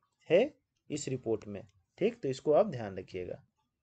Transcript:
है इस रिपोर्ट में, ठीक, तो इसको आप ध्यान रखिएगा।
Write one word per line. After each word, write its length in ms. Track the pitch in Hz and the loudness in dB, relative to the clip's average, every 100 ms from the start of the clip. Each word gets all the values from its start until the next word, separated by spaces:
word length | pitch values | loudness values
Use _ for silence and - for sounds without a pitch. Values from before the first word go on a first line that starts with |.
| _ _ - | _ _ 2
है 140 | 165 285 - _ _ - | 4 4 -2 _ _ -10
इस 180 | 147 - | -8 -6
रिपोर्ट 400 | 131 113 110 107 | -6 -2 -4 -4
में, 140 | 101 - _ _ - | -14 -14 _ _ -2
ठीक, 240 | 202 233 | -2 -2
तो 80 | 143 | -4
इसको 220 | 131 - | -2 2
आप 140 | 151 214 | 4 4
ध्यान 260 | 131 107 92 | 0 -8 -8
रखिएगा। 460 | - 92 90 - - _ _ _ | -8 -8 -8 -10 -16 _ _ _